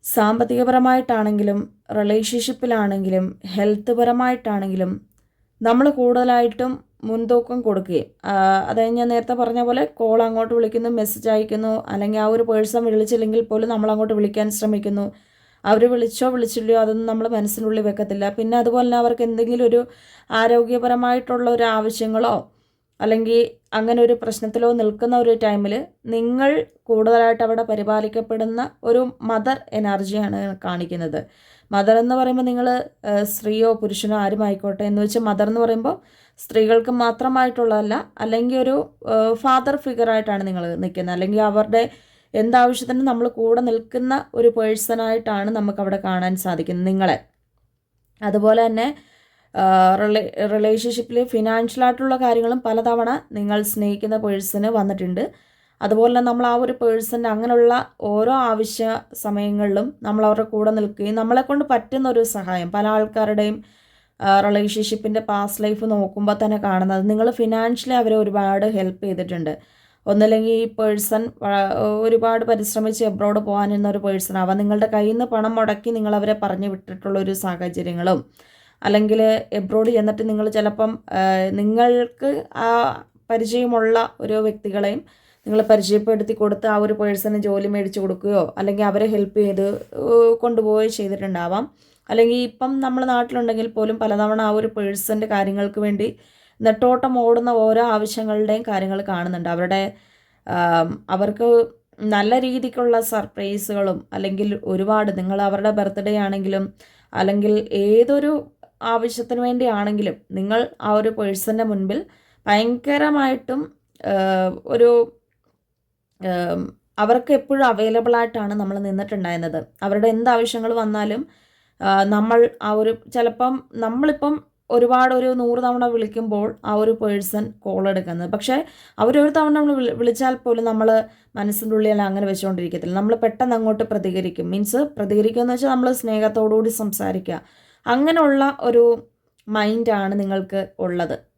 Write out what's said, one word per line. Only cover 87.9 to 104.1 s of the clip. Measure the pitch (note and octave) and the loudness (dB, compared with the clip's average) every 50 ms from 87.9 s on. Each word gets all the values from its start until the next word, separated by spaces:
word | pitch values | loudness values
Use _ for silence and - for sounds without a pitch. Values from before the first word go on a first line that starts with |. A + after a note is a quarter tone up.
| G3 G#3 | -4 -4
കൊടുക്കുകയോ | F#3+ F#3+ F#3 F#3 - G3+ G3+ G3 E3 - - | -4 -4 -4 -4 -2 0 0 0 0 0 -4
അല്ലെങ്കിൽ | - G3 G3 G3+ G3+ G#3+ | -4 -2 -2 0 0 0
അവരെ | G#3 G3 G#3 G#3+ | 0 2 0 0
ഹെൽപ്പ് | A3 G#3+ G#3 G3+ G3 - G#3+ | 0 0 0 -2 0 0 0
ചെയ്ത്, | G#3 G3+ G3 F#3+ G3 G3 G3+ - - - - | 0 2 0 0 -2 -2 -2 -6 -10 -12 -10
ഏ, | - C3+ - A#3 A#3 A#3 A#3 A#3 | -6 0 4 4 6 6 6 4
കൊണ്ടുപോവുകയോ | A3+ A#3 A#3+ A#3 A3+ A3 G#3+ G#3+ G#3+ A3 A3 | 2 0 0 0 0 0 2 2 2 2 0
ചെയ്തിട്ടുണ്ടാവാം. | A3 - G#3 G3 G3 G3 G3 G3 F#3 F3 E3+ F3 F#3 G#3 C4 D4 _ _ _ _ _ _ _ - | -2 -4 -6 -6 -6 -6 -6 -6 -4 -4 -4 -2 -2 -4 -4 -6 _ _ _ _ _ _ _ -2
അല്ലെങ്കിൽ | G#3 A3+ A#3 A#3 A#3+ B3 B3 | 2 4 4 4 4 0 -2
ഇപ്പം | A#3+ - _ B3+ C4 C#4 C4+ | -4 -4 _ -4 -4 -2 -2
നമ്മൾ | C4+ C4 B3+ B3+ C4 | -2 -2 -2 -2 0
നാട്ടിലുണ്ടെങ്കിൽ | C4 B3 B3 A#3+ A#3+ B3 B3 A#3+ A#3 A3 A3 A3+ | 0 0 0 0 -2 -2 -2 -2 0 -2 -2 -4
പോലും | A3+ A3 A3+ G#3+ G#3+ A3 A3 | -4 -2 -2 -2 -2 -2 -2
പലതവണ | A3+ G#3+ G#3 G#3 G#3+ G#3+ A3 A3 | -2 -2 0 0 0 0 0 0
ആ | A3 G#3+ | 0 0
ഒരു | G#3 G#3+ G#3+ | 0 0 -2
പേഴ്സൻ്റെ | A3+ A3 G#3+ G3+ G3 G3+ F#3+ - - A3 G#3+ G#3+ | -2 -4 -4 -4 -4 -4 -6 -4 -4 -2 -4 -2
കാര്യങ്ങൾക്ക് | G#3+ G#3+ G3+ G3 G3 G3 G3+ G3+ G3+ G3+ G#3+ | -2 -2 -2 0 -2 -2 -2 -4 -4 -4 -4
വേണ്ടി | G#3 G#3 G#3 G3 G#3 - - - _ _ _ _ _ _ _ _ | -2 -2 -2 -2 -4 -6 -6 -10 _ _ _ _ _ _ _ _
നെട്ടോട്ടം | G#3+ A3 G#3+ G#3+ B3 B3 B3+ B3 B3+ C4 B3+ | 2 2 2 4 4 2 4 2 0 0 0
ഓടുന്ന | B3 A#3 A#3 A#3 A#3 A#3 B3 A#3+ | 2 4 4 4 2 2 0 2
ഓരോ | A3+ A3 A3 A3 A3+ A#3 | 2 4 4 4 4 2
ആവശ്യങ്ങളുടെയും | A#3+ A3 G#3+ G#3+ G#3+ - A3+ A3 G#3+ G#3+ G#3 G#3+ G#3+ G#3+ A3 A#3 | 2 0 0 -2 -4 -4 -6 -4 -2 -2 0 0 0 0 -2 -2
കാര്യങ്ങൾ | A#3 G#3 F#3+ F#3+ F#3+ G3 G3 | -4 -4 -2 -2 -2 -4 -4
കാണുന്നുണ്ട്. | G3+ G3 F#3+ F3 F3 F3+ F3+ E3+ F3 F3 | -4 -4 -4 -4 -4 -4 -4 -4 -4 -4
അവരുടെ, | E3+ E3+ F3+ F3+ F#3+ G3 G3 G3+ G3+ - _ _ _ _ _ _ _ _ _ | -2 -2 -2 0 0 -2 -2 -4 -8 -14 _ _ _ _ _ _ _ _ _
ആം, | - - F3 F3 E3+ E3+ E3+ E3 E3+ - - - - | -6 -2 0 0 2 2 2 2 0 -4 -10 -6 -6
അവർക്ക് | F#3 F#3 G3+ G3+ G#3 G#3 A#3 A#3+ A#3+ A#3 A3+ A#3 - _ _ _ _ - G#3+ | -2 -2 -2 -2 -2 0 4 4 6 6 4 2 -4 _ _ _ _ -8 -4
നല്ല | G#3+ G#3+ G3+ G#3 G#3+ A#3+ B3+ | 0 0 2 2 2 2 2
രീതിക്കുള്ള | B3+ B3+ B3 C4 B3 B3 A#3+ B3+ B3 A#3+ A#3 A3+ | 2 0 -2 -4 -4 -4 -4 -2 0 2 2 2
സർപ്രൈസുകളും | A3+ - A3+ G#3+ G3+ G#3 _ - G3+ G3 G3+ G#3 G3+ - G#3 G3+ G3 G3 F3+ - - _ | 0 -2 -4 -4 -6 -6 _ -8 -8 -6 -6 -6 -6 -4 -4 -2 -2 -2 -2 -6 -8 _